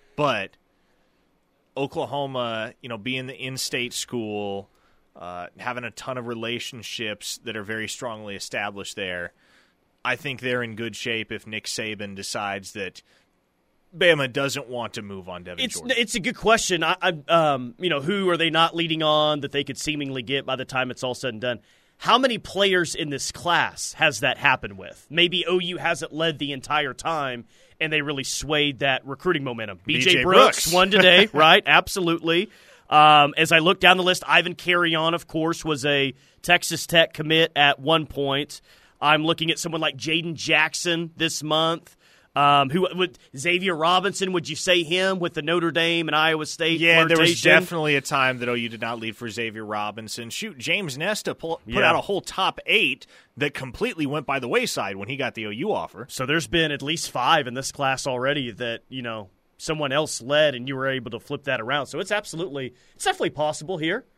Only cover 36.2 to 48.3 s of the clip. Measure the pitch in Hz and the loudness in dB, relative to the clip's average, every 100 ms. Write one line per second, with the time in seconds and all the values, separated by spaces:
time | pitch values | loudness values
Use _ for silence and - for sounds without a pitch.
36.2 | _ _ - 175 - 160 - 170 160 - | _ _ 0 2 2 -6 0 4 4 0
37.2 | 151 160 165 - 143 - 131 160 151 - | 0 2 2 4 4 4 2 2 0 -4
38.2 | 139 135 143 - _ _ _ _ 139 156 | -2 -2 -4 -12 _ _ _ _ 2 4
39.2 | 156 165 165 156 175 160 156 135 113 160 | 2 0 -2 -2 -4 -4 -4 -4 -4 -4
40.2 | 170 156 - 156 156 - 175 165 170 165 | -4 -6 0 2 2 0 -2 -2 -4 -4
41.2 | 160 - 151 156 160 165 - _ _ _ | -4 -2 -2 0 0 -2 -8 _ _ _
42.2 | _ - 143 143 135 160 180 175 185 - | _ 2 6 6 4 2 0 0 -4 -4
43.2 | _ 135 147 180 190 160 160 185 190 - | _ -6 -2 0 0 0 2 4 2 -2
44.2 | 190 180 160 156 - 180 156 180 190 190 | -2 -2 -4 -4 2 2 2 0 2 0
45.2 | 175 - 147 175 170 165 165 170 160 151 | -2 -4 0 0 2 0 0 0 0 2
46.2 | 160 156 151 - 165 160 165 165 165 165 | 2 2 -2 -2 0 4 6 6 6 6
47.2 | 170 165 156 156 170 170 151 143 - 143 | 4 4 6 6 6 -2 0 0 0 2
48.2 | 131 | 2